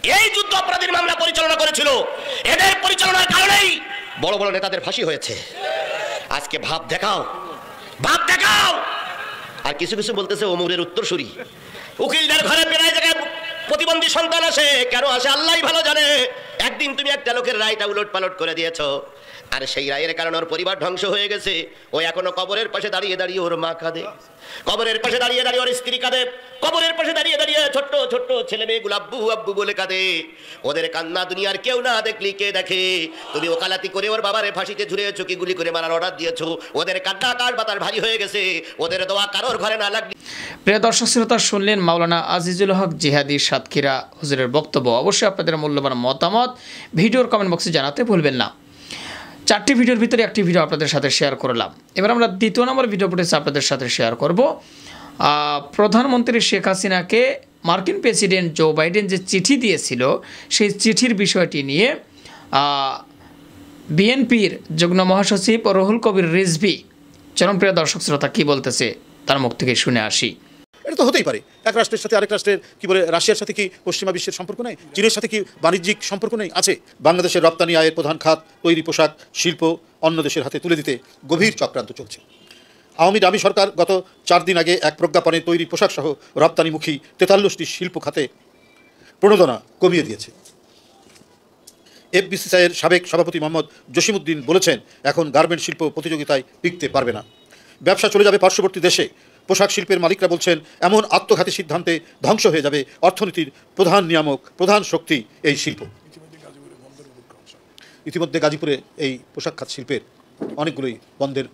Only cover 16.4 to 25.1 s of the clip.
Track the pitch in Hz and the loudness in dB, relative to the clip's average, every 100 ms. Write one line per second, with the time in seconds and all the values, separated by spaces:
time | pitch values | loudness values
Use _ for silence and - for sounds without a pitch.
16.4 | - - 247 220 285 269 277 277 262 240 | -16 -6 -6 -4 -6 -4 -2 -2 -2 -2
17.4 | 240 220 214 214 208 202 208 190 185 185 | -2 -2 -2 -2 -4 -4 -4 -4 -4 -4
18.4 | 165 165 165 165 147 139 - - - - | -4 -2 -4 -4 -4 -4 -8 -20 -20 -20
19.4 | - 131 135 - 139 139 160 165 165 165 | -8 -6 -4 -6 -4 -2 -4 -2 -2 -2
20.4 | 165 160 180 190 185 180 196 202 202 208 | -4 -4 -4 -4 -4 -4 -2 -2 -2 -4
21.4 | 196 175 165 - - 143 165 170 185 180 | -4 -4 -6 -14 -6 -4 -2 -2 -4 -4
22.4 | 180 202 226 214 208 185 202 185 180 185 | -4 -4 -4 -4 -4 -4 -4 -4 -4 -2
23.4 | 170 165 165 165 160 165 190 - - - | -4 -2 -4 -6 -8 -8 -12 -14 -20 -20
24.4 | - - - 214 226 220 240 | -20 -10 -6 -2 -2 -2 -2